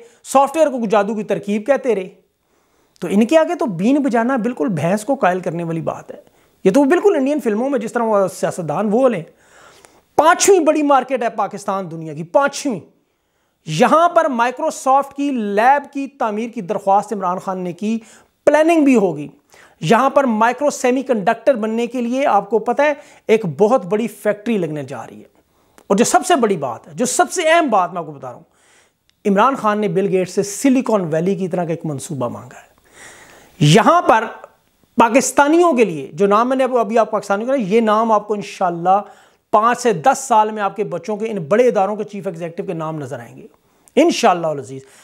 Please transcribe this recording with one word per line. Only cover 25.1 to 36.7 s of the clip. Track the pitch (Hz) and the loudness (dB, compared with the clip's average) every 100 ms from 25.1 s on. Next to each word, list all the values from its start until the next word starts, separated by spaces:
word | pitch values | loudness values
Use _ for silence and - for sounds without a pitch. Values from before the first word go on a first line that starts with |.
| 104 | -18
है। | - _ _ _ _ _ - | -20 _ _ _ _ _ -2
और | 202 | 2
जो | 240 | 4
सबसे | 349 285 320 | 2 2 2
बड़ी | 226 175 | 2 -2
बात | 131 113 190 | -6 -10 -12
है, | 151 | -6
जो | 240 | -4
सबसे | - 359 370 320 | 0 -2 0 2
अहम | 339 294 | 2 2
बात | 208 170 | 0 0
मैं | 175 | -4
आपको | 156 | -10
बता | 139 127 | -12 -14
रहा | 123 | -16
हूं, | _ _ _ _ _ _ _ _ 208 | _ _ _ _ _ _ _ _ -2
इमरान | 196 254 277 | 2 2 2
खान | 214 214 | -2 0
ने | 208 | -2
बिल | 175 196 | -2 0
गेट्स | 185 185 | -2 -2
से | 208 | -4
सिलिकॉन | 202 - 277 254 226 214 | -4 0 2 2 2 -2
वैली | 165 160 175 185 | 0 -2 -2 -2
की | 185 | -4
तरह | 180 165 | -4 -4
का | |
एक | 160 160 | -6 -8
मंसूबा | 135 - 139 120 | -10 -10 -8 -8
मांगा | 110 123 - | -8 -18 -20
है। | - _ _ - - - - - _ - | -20 _ _ -20 -20 -20 -20 -20 _ 0
यहां | 151 208 226 339 | 4 6 6 4
पर | 339 226 226 - - _ _ _ _ - | 4 2 2 -12 -20 _ _ _ _ 2
पाकिस्तानियों | 214 254 254 - 285 339 349 | 4 4 2 2 4 4 4
के | 247 202 | 4 0
लिए, | 151 135 | -2 -8
जो | 151 202 | -2 2
नाम | 214 247 | 2 2
मैंने | 262 | 0
अभी | 254 | 0